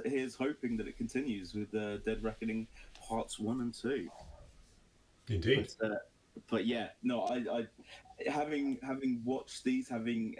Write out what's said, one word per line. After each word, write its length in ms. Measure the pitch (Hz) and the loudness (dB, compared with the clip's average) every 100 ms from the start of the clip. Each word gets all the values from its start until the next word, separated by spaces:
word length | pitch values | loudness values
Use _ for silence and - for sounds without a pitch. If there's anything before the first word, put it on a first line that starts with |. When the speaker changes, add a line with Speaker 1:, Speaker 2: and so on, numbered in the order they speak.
| 117 | 0
Speaker 1:
here's 300 | 135 127 - | 0 0 0
hoping 420 | 131 151 120 113 | -2 0 0 0
that 100 | 101 | -2
it 100 | - | -4
continues 560 | 113 127 143 101 90 | -2 0 0 -2 -2
with, 200 | 107 101 107 | -4 -2 0
uh, 220 | 104 104 | 0 -2
Dead 260 | 110 107 | -2 0
Reckoning 440 | 110 110 113 110 113 - - - - | -2 -2 -2 -2 -4 -10 -18 -16 -4
Parts 320 | 113 - - | -2 -2 -2
One 220 | 107 127 | 0 0
and 120 | 120 | -2
Two. 360 | - 117 135 - - - - - - - - - - - _ - | -2 -2 0 -2 -10 -16 -16 -18 -20 -20 -20 -20 -20 -20 _ 0
Speaker 2:
Indeed. 420 | 95 98 139 - - | 2 6 6 4 0
Speaker 1:
But, 120 | 110 | 0
uh, 40 | 104 - _ _ - - | 0 -6 _ _ -18 -2
but 160 | 110 113 | 2 2
yeah, 220 | 120 101 - | 0 -2 -2
no, 180 | 123 117 | 0 2
I, 200 | - 127 104 117 | 2 0 0 -2
I, 680 | 110 - - - - - 135 | -2 -10 -20 -20 -18 -4 0
having, 480 | 147 147 147 139 127 | 2 2 2 2 0
having 400 | 131 135 135 120 117 | -2 0 2 2 2
watched 380 | 131 - - | 0 -2 -2
these, 260 | 131 131 127 | 2 2 2
having, 460 | 117 117 113 110 | -2 0 2 0